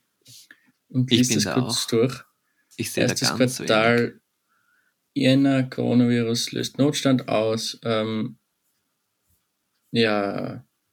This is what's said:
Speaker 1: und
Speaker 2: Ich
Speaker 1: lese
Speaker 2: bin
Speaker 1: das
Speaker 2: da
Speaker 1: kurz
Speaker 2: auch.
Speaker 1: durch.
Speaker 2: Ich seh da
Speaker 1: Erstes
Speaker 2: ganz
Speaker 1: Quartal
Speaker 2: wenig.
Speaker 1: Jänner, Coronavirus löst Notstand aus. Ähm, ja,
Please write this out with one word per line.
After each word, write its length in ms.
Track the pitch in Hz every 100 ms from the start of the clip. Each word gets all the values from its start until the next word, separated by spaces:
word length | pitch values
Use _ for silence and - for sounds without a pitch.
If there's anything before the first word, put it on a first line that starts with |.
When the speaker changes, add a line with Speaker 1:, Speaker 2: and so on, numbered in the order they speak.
| _ _ - - - _ _ _ _
Speaker 1:
und 220 | 131 127
Speaker 2:
Ich 80 | 123
Speaker 1:
lese 100 | 123
Speaker 2:
bin 60 | 117
Speaker 1:
das 80 |
Speaker 2:
da 100 | - -
Speaker 1:
kurz 240 | 123 -
Speaker 2:
auch. 40 | -
Speaker 1:
durch. 360 | 117 131 - - _ _ _ _ -
Speaker 2:
Ich 140 | 107
seh 80 | -
da 60 | 117
Speaker 1:
Erstes 200 | - - 113
Speaker 2:
ganz 200 | 127 131
Speaker 1:
Quartal 420 | 139 110 113 120 117
Speaker 2:
wenig. 120 | - _ _ _ _ _ _ _ _ _
Speaker 1:
Jänner, 500 | 139 131 135 139 135
Coronavirus 880 | 127 127 120 120 120 120 113 117 -
löst 260 | 120 123 -
Notstand 500 | 143 147 139 127 -
aus. 500 | 110 110 113 - -
Ähm, 540 | 117 110 110 110 110 - _ _ _ _ _ _ _ _ _ _ _ _ _ _ _
ja, 760 | 117 110 104 101 98 98 123 - _ _